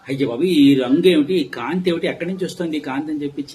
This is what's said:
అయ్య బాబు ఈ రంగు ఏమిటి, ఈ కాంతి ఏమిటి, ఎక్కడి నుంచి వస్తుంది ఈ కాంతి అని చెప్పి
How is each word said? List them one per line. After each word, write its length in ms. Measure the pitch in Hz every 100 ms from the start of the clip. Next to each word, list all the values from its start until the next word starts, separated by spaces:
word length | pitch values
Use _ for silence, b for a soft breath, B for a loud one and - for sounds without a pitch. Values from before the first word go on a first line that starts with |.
| -
అయ్య 180 | 139 135
బాబు 160 | 117
ఈ 360 | 180 165 139 135
రంగు 280 | 123 147 175
ఏమిటి, 280 | 165 143 185
ఈ 140 | 135
కాంతి 420 | 123 120 180 180
ఏమిటి, 160 | 165 165
ఎక్కడి 260 | - 170
నుంచి 120 | 190 175
వస్తుంది 320 | - 170 156
ఈ 40 |
కాంతి 320 | 143 135 156
అని 100 | 151
చెప్పి 220 | 143 143 139